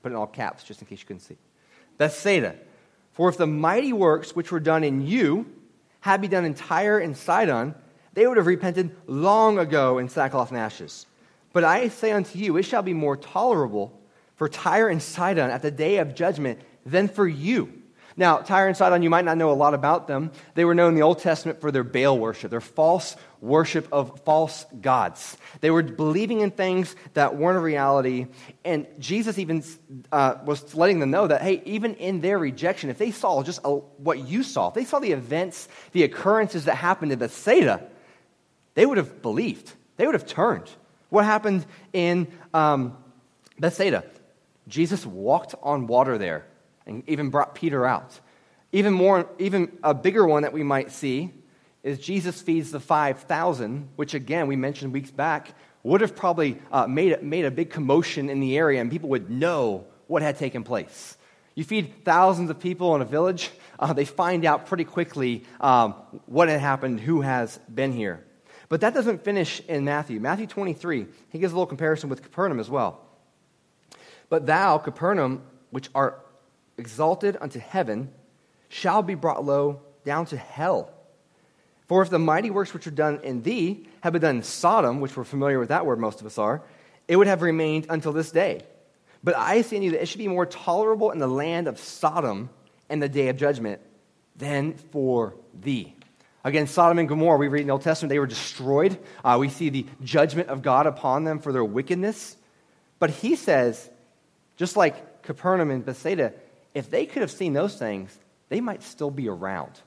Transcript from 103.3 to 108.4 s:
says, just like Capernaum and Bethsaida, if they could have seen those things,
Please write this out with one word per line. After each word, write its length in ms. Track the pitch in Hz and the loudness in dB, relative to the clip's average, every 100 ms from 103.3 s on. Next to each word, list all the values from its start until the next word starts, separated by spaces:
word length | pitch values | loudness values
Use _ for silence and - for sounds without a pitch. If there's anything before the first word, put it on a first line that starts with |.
says, 540 | 302 - 143 123 110 - _ _ _ _ _ _ _ | -2 2 2 2 -2 -16 _ _ _ _ _ _ _
just 180 | 175 208 | -4 2
like 460 | 170 - - - | 2 2 -18 -20
Capernaum 480 | - 139 180 185 156 | -14 -6 0 0 0
and 160 | 131 123 | -2 -6
Bethsaida, 480 | 123 156 185 120 - - _ _ | -8 -6 -2 -2 -4 -20 _ _
if 160 | 147 120 | -12 -4
they 160 | 170 302 | -4 -2
could 160 | 294 | -4
have 80 | 180 | -6
seen 240 | - 185 | -4 -2
those 220 | 143 196 202 | 0 -2 -4
things, 380 | 113 98 95 - _ _ | -6 -6 -10 -18 _ _